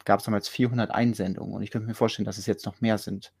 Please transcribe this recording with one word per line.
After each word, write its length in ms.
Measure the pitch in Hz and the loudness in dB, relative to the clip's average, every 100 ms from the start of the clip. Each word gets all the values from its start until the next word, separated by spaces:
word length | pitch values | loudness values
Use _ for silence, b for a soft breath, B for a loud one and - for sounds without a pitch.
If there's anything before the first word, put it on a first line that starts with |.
| - | 4
gab's 180 | 101 | 4
damals 240 | - 104 - | 4 -2 0
vierhundert 440 | - 123 120 107 | 0 2 2 0
Einsendungen 640 | - 120 110 95 - - | 2 2 2 -2 -4 -6
und 80 | 98 | -6
ich 100 | 101 | -4
könnte 160 | 113 110 | -4 -4
mir 60 | 110 | 2
vorstellen, 300 | 113 - 107 | 2 2 -4
dass 120 | 101 | -4
es 80 | 104 | -2
jetzt 200 | 98 110 | -2 -4
noch 140 | - | -2
mehr 160 | 117 104 | 0 0
sind. 360 | - 98 - _ | -2 -8 -10 _